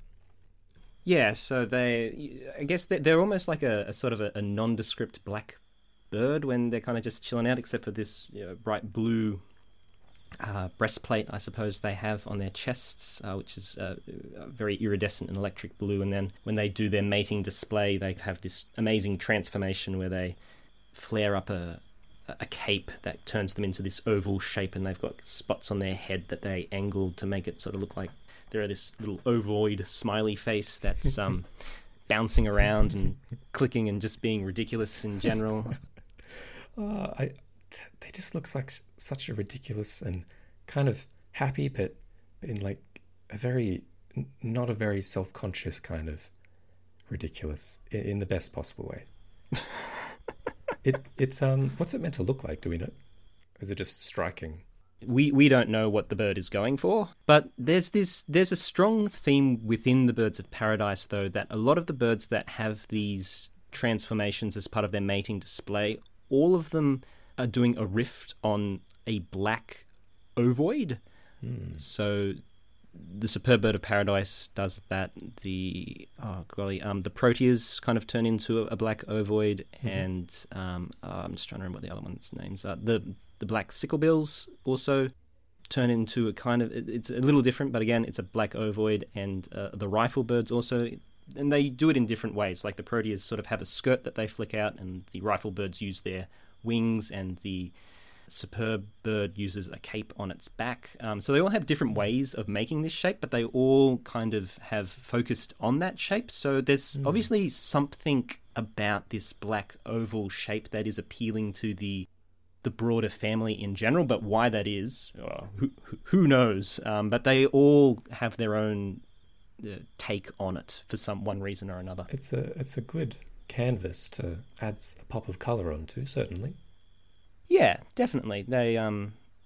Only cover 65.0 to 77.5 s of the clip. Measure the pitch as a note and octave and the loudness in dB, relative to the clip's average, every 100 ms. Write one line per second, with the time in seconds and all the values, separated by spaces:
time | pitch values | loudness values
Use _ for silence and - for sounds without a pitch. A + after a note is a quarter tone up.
65 | G2 G2+ - G2+ - - - G2+ G#2 A2 | 0 0 -2 -6 -6 -10 -4 0 0 -2
66 | - - - C3+ E3+ F3+ D#3+ D#3+ C#3+ C3 | -8 -20 2 4 6 4 2 2 2 2
67 | - - - - B2 B2 A#2+ A#2 G#2 G#2+ | -2 -20 -10 -4 0 4 4 4 0 0
68 | B2+ - - - G#2+ G#2 G2+ F#2+ - - | -2 -6 -14 -2 0 2 0 -4 -10 -10
69 | A2+ G#2+ E2+ F#2+ G#2 A2+ - - - - | -4 -4 -4 -2 0 0 -6 -18 -18 -20
70 | - - - B2 B2 B2+ E3+ D4 F3 A2 | -20 -20 -6 2 4 4 2 0 -2 -6
71 | - - - - A#2+ A#2 F2+ D#2 - - | -10 -20 -20 -12 -8 -8 -8 -8 -6 -2
72 | G#2 G2+ G2 - - - - - - - | 0 2 0 -2 -10 -20 -20 -20 -20 -18
73 | E2+ G2 A2 F#2 B2+ A#2 A2 G#2 - G2+ | -14 -4 -2 0 4 6 6 2 2 2
74 | G2+ G2 G2 - - - F#2+ - - F#2+ | 4 2 0 -6 -8 -4 -4 -6 -4 -4
75 | F#2 - - - G2 F#2 F#2 F2+ - - | -4 -8 -16 -10 -6 -4 -4 -6 -8 -12
76 | - - A2+ F#2+ - - G2 F#2+ G2+ G2 | -16 -12 -8 -8 -8 -6 -4 -4 -2 -4
77 | F#2+ - B2 A#2 B2+ | -4 4 4 6 6